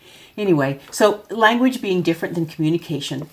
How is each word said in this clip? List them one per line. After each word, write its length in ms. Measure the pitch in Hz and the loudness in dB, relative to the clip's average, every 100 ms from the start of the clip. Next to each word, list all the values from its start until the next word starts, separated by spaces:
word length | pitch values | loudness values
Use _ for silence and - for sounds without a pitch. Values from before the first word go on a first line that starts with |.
| - - - - | -20 -20 -18 -4
Anyway, 400 | 202 160 135 139 - | 0 2 0 -4 -8
so 340 | - 214 208 - | 2 2 2 -6
language 500 | 214 220 240 254 254 | 2 2 4 2 0
being 220 | 202 185 | -2 0
different 320 | 165 165 190 | 0 -2 -4
than 120 | 175 160 | -4 -4
communication. 840 | - 156 170 - 143 - 139 156 | -2 0 -2 -2 -8 -6 -8 -10